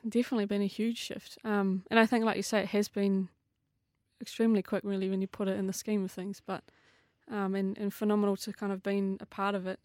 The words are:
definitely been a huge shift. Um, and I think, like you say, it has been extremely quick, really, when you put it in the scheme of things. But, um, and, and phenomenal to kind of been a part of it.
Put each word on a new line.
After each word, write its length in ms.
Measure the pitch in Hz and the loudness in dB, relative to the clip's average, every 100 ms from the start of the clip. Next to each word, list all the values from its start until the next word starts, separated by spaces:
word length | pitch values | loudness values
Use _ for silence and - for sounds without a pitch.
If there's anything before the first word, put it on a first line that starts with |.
| 226 | 0
definitely 380 | 233 247 240 | 0 2 0
been 160 | 202 202 | 2 0
a 60 | 202 | 0
huge 320 | - 220 233 | 0 -2 -2
shift. 400 | - - - - | -6 -10 -12 -10
Um, 420 | 214 208 196 185 - | -2 0 2 0 2
and 80 | 226 | 4
I 60 | |
think, 220 | 226 240 226 | 6 4 2
like 100 | 202 | 0
you 60 | |
say, 180 | 202 214 | 0 0
it 80 | 190 | 2
has 200 | 208 208 | 0 0
been 420 | - 202 190 185 - _ _ _ _ _ _ _ _ | 0 2 2 -2 -8 _ _ _ _ _ _ _ _
extremely 400 | - - 226 214 | -10 0 4 4
quick, 220 | 185 202 | 2 -2
really, 240 | 202 196 190 | -2 -2 0
when 140 | 190 | 0
you 40 | 190 | -2
put 220 | - 196 | -2 -2
it 80 | 190 | 0
in 100 | 190 | -2
the 60 | |
scheme 320 | 185 - 214 | -4 -2 0
of 80 | 185 | -2
things. 300 | - 185 196 | -6 -10 -10
But, 180 | - 180 - _ _ _ _ _ - | -8 -8 -10 _ _ _ _ _ -10
um, 240 | 208 196 | -4 -2
and, 220 | 190 190 196 | 0 -2 -2
and 140 | 202 | -4
phenomenal 440 | - 214 208 202 196 | -2 2 4 4 2
to 160 | - | -4
kind 180 | - 202 | -6 -6
of 120 | 190 | -4
been 340 | 196 202 196 190 | -2 0 0 -2
a 60 | |
part 300 | - - 196 | -8 -4 -2
of 120 | 202 185 | -2 -4
it. 140 | 190 | -8